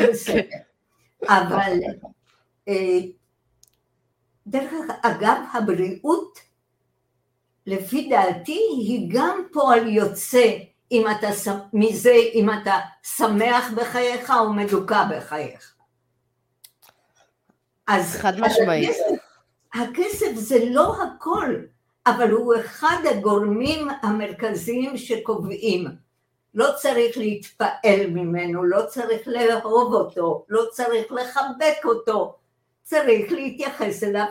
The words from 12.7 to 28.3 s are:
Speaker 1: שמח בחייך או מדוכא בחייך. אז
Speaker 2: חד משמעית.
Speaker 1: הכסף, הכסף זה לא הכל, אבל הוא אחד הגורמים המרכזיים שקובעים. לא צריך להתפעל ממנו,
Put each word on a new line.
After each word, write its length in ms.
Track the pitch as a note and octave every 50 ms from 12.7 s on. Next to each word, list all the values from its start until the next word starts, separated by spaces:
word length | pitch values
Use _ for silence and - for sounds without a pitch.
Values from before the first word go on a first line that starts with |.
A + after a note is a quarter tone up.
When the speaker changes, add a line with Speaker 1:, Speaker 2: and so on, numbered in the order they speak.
| G3 F#3+ G3 - - _
Speaker 1:
שמח 680 | - - - - B3+ A3 G#3 G3+ A3+ B3 A#3+ B3 B3 B3 A3
בחייך 540 | A3+ A#3 - - B3 B3 B3 B3 B3 - -
או 220 | C4 A#3 A3 G#3+
מדוכא 520 | G#3 G3+ G3+ G3+ G3 F#3 F#3+ - G#3 F3+ - -
בחייך. 640 | D#3 B2+ - - D3+ D#3 D3 - - - - - _ _ _ _ _ _ _ _ _ _ _ _ _ _ _ _ _ _ - - _ _ _ - _ _ _ _ _ _ _ _ _ _ _ _ _ _ _ _ _ _ _
אז 300 | - G3+ F3+ E3 - -
Speaker 2:
חד 240 | - - G3 F#3 G3
משמעית. 500 | A3+ - - A#4 - F3+ E3 - F4 -
Speaker 1:
הכסף, 340 | A#4 - E5 D#5 E4+ - - _ _ _ _ _ _ _ _ _ -
הכסף 600 | A#3 A#3+ A3+ - E4+ F4+ G#4 - - G4+ - A#3
זה 240 | A3 G#3+ - C4+ A#3 A#3 B3
לא 320 | B3 C#4+ F4 G4+ - G4+
הכל, 520 | F4+ - - - - D#4 F#4 G#4+ E4 C4 - - - - _ _ _ _ _ _ -
אבל 240 | A#3+ G#3+ - A#3+ G#3
הוא 240 | G#3+ A#3 B3 A#3+ A#3 A3
אחד 380 | A3 - - - D4+ D#4+ F4 F4 D#4+ D4
הגורמים 760 | A3+ G3+ G3 G#3 G3+ G3+ G#3 G#3 G#3 A3+ B3+ D4 D#4+ D#4 D4+ C#4 C#4 -
המרכזיים 960 | - G#3 G#3+ G#3+ G#3 - - - A3+ A3 G3 E3+ E3+ A#3 A#3+ B3 C4 C#4 C4
שקובעים. 920 | - - - A3+ A3 - - G#3+ F3 G3 F#3+ - - A3 A3 F3+ F3+ E3+ C#3 - - _ _ _ _ _ _ _ _ _ _ -
לא 120 | G#3 C4 C#4 C#4+
צריך 400 | - - C#4 B3 A#3+ A#3 A#3 -
להתפעל 920 | C4 G#3+ G#3+ G#3 G#3 - - - - A3 - - - - G#3+ G3 G3 G3 F3
ממנו, 560 | E3+ F3+ F3 E3